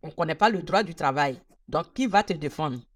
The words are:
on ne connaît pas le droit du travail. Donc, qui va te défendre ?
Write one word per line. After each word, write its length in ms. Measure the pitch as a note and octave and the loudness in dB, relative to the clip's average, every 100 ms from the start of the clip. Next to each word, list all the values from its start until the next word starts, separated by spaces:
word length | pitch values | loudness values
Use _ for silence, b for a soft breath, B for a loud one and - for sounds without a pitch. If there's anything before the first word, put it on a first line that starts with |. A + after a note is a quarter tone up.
on 60 | D#3 | -14
ne 40 | |
connaît 220 | - D#3+ | -6 -4
pas 140 | D#3 G#3+ | 2 2
le 100 | G3+ | 2
droit 220 | E3+ F#3+ | 0 0
du 140 | G3 E3 | 0 -2
travail. 440 | C#3+ C3+ C#3+ B2 _ _ - | -2 2 0 -2 _ _ -4
Donc, 240 | D3 E3 | -4 -4
qui 160 | - B3+ | -2 2
va 160 | G3 | 2
te 80 | G#3 | 2
défendre ? 480 | E3 D3 - D#3 B2 - | -2 -4 -4 -4 -4 -12